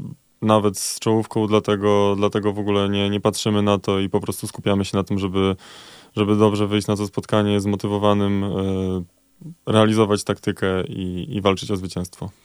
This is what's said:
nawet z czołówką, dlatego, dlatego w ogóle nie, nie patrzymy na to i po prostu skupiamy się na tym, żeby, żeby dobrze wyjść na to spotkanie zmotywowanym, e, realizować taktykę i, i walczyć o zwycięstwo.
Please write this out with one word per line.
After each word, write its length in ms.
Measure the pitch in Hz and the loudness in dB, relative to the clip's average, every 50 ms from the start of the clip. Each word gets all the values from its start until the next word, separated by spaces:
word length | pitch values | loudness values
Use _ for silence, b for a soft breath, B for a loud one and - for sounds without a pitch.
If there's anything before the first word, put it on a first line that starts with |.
| - - - - _ _ _ _ | -14 -14 -16 -18 _ _ _ _
nawet 360 | 113 110 110 107 101 107 95 - | 2 4 4 4 4 2 -2 -2
z 200 | - - - - | -6 -8 -8 -4
czołówką, 480 | - 113 110 113 107 - - 113 107 | -2 0 0 0 0 -2 -2 -2 0
dlatego, 680 | 104 107 107 - 104 104 98 101 104 104 101 101 101 101 | 2 2 2 2 2 0 0 2 2 2 4 4 2 2
dlatego 360 | 98 104 101 98 107 101 104 | 2 0 0 0 0 -2 -2
w 60 | 98 107 | -2 -2
ogóle 300 | 101 104 101 101 101 98 | -2 0 0 2 2 2
nie, 220 | 101 101 101 101 | 0 0 0 0
nie 100 | 104 101 | 0 0
patrzymy 420 | - 107 98 - - 113 104 104 | 0 0 -2 0 -2 0 0 2
na 160 | 104 101 101 95 | 2 2 2 2
to 220 | - - 98 95 | 0 0 0 0
i 80 | 98 92 | 0 -2
po 120 | - 101 | -2 -2
prostu 260 | 95 - 95 - - | -2 -4 -6 -8 -10
skupiamy 380 | 104 - - - 107 101 98 98 | -10 -12 -6 -2 0 0 0 0
się 120 | - - | 0 -2
na 80 | 98 92 | -2 -2
tym, 140 | - 104 95 | -2 -2 -2
żeby, 380 | 98 95 92 95 95 95 92 B B B B B B B B B B B B | -2 -2 0 0 0 0 0 B B B B B B B B B B B B
żeby 200 | 110 104 101 107 | -2 2 2 4
dobrze 300 | 104 110 104 104 104 107 | 4 4 4 4 2 0
wyjść 200 | 98 104 104 101 | 0 0 0 0
na 100 | - 104 | 0 -2
to 100 | 98 104 | -2 -2
spotkanie 540 | 98 - 104 - - 113 107 104 104 104 101 | -4 -6 -8 -4 -2 0 0 2 2 0 0
zmotywowanym, 840 | 98 104 101 95 - 101 104 101 104 104 101 104 101 101 101 98 98 | 0 0 -2 -2 -2 -2 -2 0 2 2 2 2 2 0 0 -2 -2
e, 40 | 101 107 95 95 95 95 95 95 92 92 92 87 - _ _ _ _ _ _ 165 156 170 - _ | -2 -2 -2 -2 -2 -2 -2 -2 -2 -2 -4 -6 -8 _ _ _ _ _ _ -20 -20 -20 -12 _
realizować 580 | - 107 110 107 110 107 110 110 98 104 98 - | 0 2 4 4 4 4 2 2 2 2 0 0
taktykę 600 | - 101 - - 104 95 - 98 95 92 92 - | -4 -6 -4 -4 -6 -4 -2 -2 -2 -2 -2 -4
i, 520 | - - 98 92 90 90 90 - - - | -4 -6 -8 -6 -6 -6 -6 -8 -6 -6
i 40 | 104 | 0
walczyć 300 | 95 98 95 - - - | 2 2 2 2 -2 -4
o 60 | 104 | -6
zwycięstwo. 540 | 90 92 90 - 90 90 - - - - 101 B B | -6 -6 -6 -6 -8 -8 -8 -10 -14 -14 -14 B B